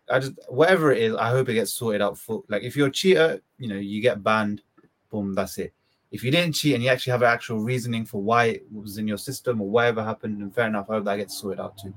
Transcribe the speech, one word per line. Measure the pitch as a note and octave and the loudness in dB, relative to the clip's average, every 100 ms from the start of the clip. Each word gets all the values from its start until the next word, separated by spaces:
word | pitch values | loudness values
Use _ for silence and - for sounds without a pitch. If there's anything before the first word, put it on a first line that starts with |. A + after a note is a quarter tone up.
| - | -2
I | B2+ | -2
just, | C3+ - - | -2 -10 -6
whatever | B2 E3 F#3 D#3 | 2 4 6 4
it | A2+ | 4
is, | A2+ A2 | 2 0
I | A2 | 2
hope | C3 A#2+ | 2 2
it | A2+ | 0
gets | G2+ | 0
sorted | - A2+ G#2 | -2 -2 0
out. | G2+ - | 0 -2
For, | - G#2+ - | -8 -8 -4
like, | G#2 | -4
if | A#2+ C#3 | -2 0
you're | C#3 | 0
a | |
cheater, | - F#3 E3 D#3+ - _ - | 2 4 6 4 0 _ -12
you | A#2+ | -8
know, | G2+ | -6
you | G2+ G#2 | -6 0
get | A#2+ G#2 | 2 2
banned. | G2+ A2 G#2 G2+ _ _ _ _ _ | 2 2 0 -4 _ _ _ _ _
Boom, | G#2+ G2 G2 | -6 -4 -2
that's | F#2+ - | -4 -6
it. | F2+ _ _ _ _ | -10 _ _ _ _
If | G#2 | -8
you | A#2+ | 0
didn't | E3 F3 | 2 2
cheat | C#3+ D3 B2 | 0 2 2
and | |
you | B2 | 2
actually | B2+ - | 2 0
have | B2 | 2
an | A#2+ | 4
actual | A#2 - A2 | 2 -2 -4
reasoning | A2 B2+ A#2 A2+ A2 | -2 -2 -2 -4 -4
for | G#2+ | -4
why | G2+ A#2+ A#2 | 2 4 4
it | G#2 - | 0 -8
was | G#2+ G2+ G2+ | -14 -10 -6
in | G#2+ | -4
your | G2+ | -4
system | - - - A2 | -6 -8 -4 -2
or | G2 | 0
whatever | A2+ A#2 A2 | 2 2 0
happened, | A2 A2 A2+ G#2 | -2 -6 -8 -8
then | G2+ | -6
fair | A#2+ A2+ | -2 -2
enough, | G#2+ G2 | -2 -4
I | |
hope | A2 G2+ | -4 -2
that | G#2 | -4
gets | G2 - | -4 -8
sorted | G2+ F#2 | -8 -6
out | F#2+ - | -8 -12
too. | G2 | -14